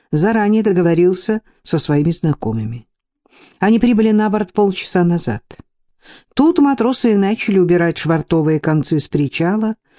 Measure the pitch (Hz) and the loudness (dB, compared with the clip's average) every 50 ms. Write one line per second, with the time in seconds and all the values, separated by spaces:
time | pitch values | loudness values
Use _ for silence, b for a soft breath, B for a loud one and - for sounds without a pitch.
0 | _ _ - 151 165 214 226 220 208 208 214 220 208 220 185 180 175 170 165 165 | _ _ -2 0 0 2 2 2 2 2 2 2 2 0 0 2 2 2 2 2
1 | 175 180 190 180 - - 214 220 - _ _ _ - - - 160 - - 147 147 | 2 2 2 0 -4 -4 -4 -6 -6 _ _ _ -10 -4 -4 -4 -2 0 0 0
2 | 147 170 165 - - 160 143 - - 113 110 113 110 110 117 120 - _ _ _ | 0 0 -2 -2 -2 -2 -2 -2 -4 -6 -6 -6 -6 -8 -10 -12 -16 _ _ _
3 | _ _ _ _ _ b b b b b b b 180 202 226 233 - 240 247 214 | _ _ _ _ _ b b b b b b b 0 2 2 2 2 2 2 2
4 | 220 220 214 208 214 214 196 214 214 - - - 208 196 185 - - - - 185 | 2 2 2 2 0 0 -2 -2 -4 -4 -2 0 0 0 0 -4 -6 -4 0 0
5 | 175 175 175 170 - - 104 95 - - - - - _ _ _ _ _ _ _ | 2 2 0 -2 -2 -6 -8 -8 -10 -16 -20 -20 -20 _ _ _ _ _ _ _
6 | B B B B B B B - 277 320 359 349 285 285 269 - - 247 262 - | B B B B B B B 2 2 2 4 2 2 0 2 0 0 -2 -2 0
7 | - 233 214 202 196 196 220 - - - 196 190 180 160 175 175 170 170 160 - | 0 2 2 2 2 0 -2 -2 -2 0 2 2 2 2 2 2 0 0 -2 -4
8 | - 156 165 160 - - 165 160 151 156 156 151 - 160 156 156 135 - 165 151 | -2 -2 -2 -2 -2 -2 -2 0 0 0 0 0 0 0 0 0 0 0 -2 -4
9 | - - - 151 147 135 - - 165 175 202 214 214 220 220 - _ b b | -4 -2 -2 -2 -2 -2 -4 -4 -2 -2 -2 -2 -2 -4 -4 -6 _ b b